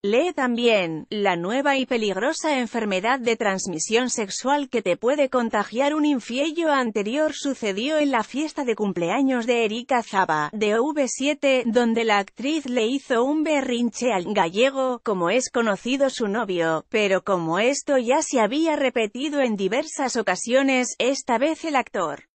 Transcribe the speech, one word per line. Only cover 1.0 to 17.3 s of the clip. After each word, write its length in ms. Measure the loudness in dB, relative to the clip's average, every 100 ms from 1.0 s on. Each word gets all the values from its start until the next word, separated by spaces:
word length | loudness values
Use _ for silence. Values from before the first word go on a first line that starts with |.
| -6
la 260 | -2 0 0
nueva 400 | -2 -2 0 0
y 120 | 0
peligrosa 720 | -2 -2 -2 -2 -2 -2 -2
enfermedad 600 | -2 -4 -2 -2 0 0
de 160 | 0 0
transmisión 760 | 0 -2 -4 -6 0 0 0
sexual 580 | -4 -6 -4 -2 -2 0
que 140 | -2
te 120 | 0 0
puede 340 | 0 2 2
contagiar. 680 | 0 0 -2 -4 0 0 2
Un 100 | 2
infiello 680 | 0 -2 -4 -2 0 0
anterior 640 | 2 0 -2 -2 0 -2
sucedió 640 | -2 -6 -4 -4 -2 -2 0
en 140 | 2
la 120 | 0
fiesta 400 | -2 -4 -4 -4
de 120 | -4 -2
cumpleaños 720 | -2 -2 -2 2 2 0 0
de 180 | 0 0
Erika 380 | -2 -2 -2
Zaba, 480 | 0 0 2 0 -2
de 260 | -2 0 2
V 280 | 0 0 -2
siete, 560 | 0 -2 0 2 2 2
donde 400 | 2 2 2 2
la 140 | 2
actriz 480 | 2 _ -2 -2 -2
le 180 | 0 0
hizo 380 | -2 0 2
un 200 | 2 2
berrinche 680 | 2 0 0 0 0 0 0
al 200 | 0 0
gallego, 680 | 0 0 2 2 2 -2 -2
como 280 | -2 0 2
es 180 | 2 0
conocido 600 | -2 0 -2 -2 0 0
su 160 | 0 -2
novio, 580 | -2 -2 0 0 0 -2
pero 340 | -2 2 0
como 340 | 0